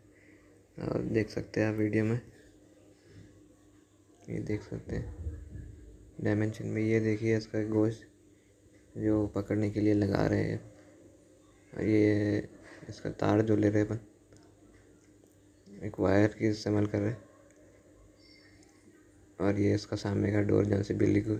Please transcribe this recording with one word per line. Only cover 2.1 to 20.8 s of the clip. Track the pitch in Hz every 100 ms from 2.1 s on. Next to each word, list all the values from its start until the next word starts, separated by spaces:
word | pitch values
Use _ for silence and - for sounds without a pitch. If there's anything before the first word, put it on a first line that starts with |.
| 120 - - - - - - - - - - - - - - - - _ _ _ - -
ये | 110
देख | 110 104
सकते | - 113 - 110
हैं | - - - - - - - - - - - -
डायमेंशन | 107 104 110 110 110
में। | 110
ये | 110 110
देखिए | 110 107 113 110
इसका | 107 107
गोश्त | 107 110 110 113 - - - - _ _ - - - 107
जो | 107 107 104
पकड़ने | 101 101 104 107
के | 107
लिए | 104
लगा | 104 101 98 104
रहे | 104
हैं, | 107 110 - - - - - - - - - - - -
और |
ये | 95 107 104 104 104 104 - - - - -
इसका | - 104
तार | 104 104 104
जो | 110 104
ले | 104
रहे | 104
हैं | 107
अपन, | 110 - - - - - - - - - - - - - _ - - - 202
एक | 107 -
वायर | 95 98 107
की | - 110
इस्तेमाल | 107 - 104 104
कर | 104
रहे | 104
हैं। | 120 - - - - - - - - - - - - - - - - - - - - - -
और | 98 101
ये | 101 104
इसका | - 107
सामने | 104 101 101
का | 104
डोर, | 101 101 104
जहाँ | 101